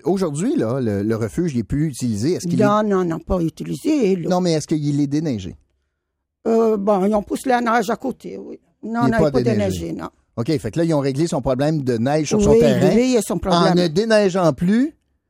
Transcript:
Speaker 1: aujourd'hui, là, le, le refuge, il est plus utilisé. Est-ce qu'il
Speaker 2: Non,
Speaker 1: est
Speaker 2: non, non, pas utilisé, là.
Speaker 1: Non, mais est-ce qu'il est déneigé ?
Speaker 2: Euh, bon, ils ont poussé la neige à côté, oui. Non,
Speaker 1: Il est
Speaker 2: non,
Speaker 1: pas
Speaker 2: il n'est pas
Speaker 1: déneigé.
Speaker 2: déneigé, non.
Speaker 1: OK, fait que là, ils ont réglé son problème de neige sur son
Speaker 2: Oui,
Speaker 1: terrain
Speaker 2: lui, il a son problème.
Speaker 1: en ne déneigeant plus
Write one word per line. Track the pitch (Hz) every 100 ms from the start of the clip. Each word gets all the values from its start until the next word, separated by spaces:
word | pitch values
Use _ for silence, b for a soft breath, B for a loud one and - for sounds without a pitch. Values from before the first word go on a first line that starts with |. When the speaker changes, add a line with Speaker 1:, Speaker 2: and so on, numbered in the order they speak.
Speaker 1:
aujourd'hui, | 151 190 175 143 226 320
là, | 113 135
le, | 113 101
le | 104 110
refuge, | 113 - 175
il | 120
est |
plus | 104 143 160
utilisé. | 120 123 104 135
Est-ce | 151 175
qu'il | 170
Speaker 2:
Non, | 208 208
Speaker 1:
est | 214
Speaker 2:
non, | 190
non, | 175 160
pas | - 190
utilisé, | 160 - 165 160 285 302 196 190
là. | 160
Speaker 1:
Non, | 180
mais | 180
est-ce | 156 -
qu'il | 156 147 143
est | 143
déneigé ? | 147 160 110 90 - _ _ _ _ _ _ _ _ 226
Speaker 2:
Euh, | 226 226 214
bon, | 196 196
ils | 202
ont | 214
poussé | 196 285 269
la | 240
neige | 240 240 208
à | 220
côté, | 262 - 180 196
oui. | 196 - _ _
Non, | 214 233
Speaker 1:
Il | -
est |
Speaker 2:
non, | 226
Speaker 1:
pas |
Speaker 2:
il | 156
n'est |
pas | 135
Speaker 1:
déneigé. | 123 - 95 90
Speaker 2:
déneigé, | 82
non. | - 80 - _ -
Speaker 1:
OK, | 117 147
fait | 110
que | 143
là, |
ils | 165
ont | 151
réglé | 139 135 170
son | 156
problème | 131 127 147 160
de | 131 117
neige | 123 156 151
sur | 214
son | 208
Speaker 2:
Oui, | 226
Speaker 1:
terrain | 233 190 185
Speaker 2:
lui, | 220 254
il | 240
a |
son | - 175
problème. | 196 175 165
Speaker 1:
en | 175
ne | 175
déneigeant | 156 226 214 202 185 165
plus | 135 175 220 302 - _ _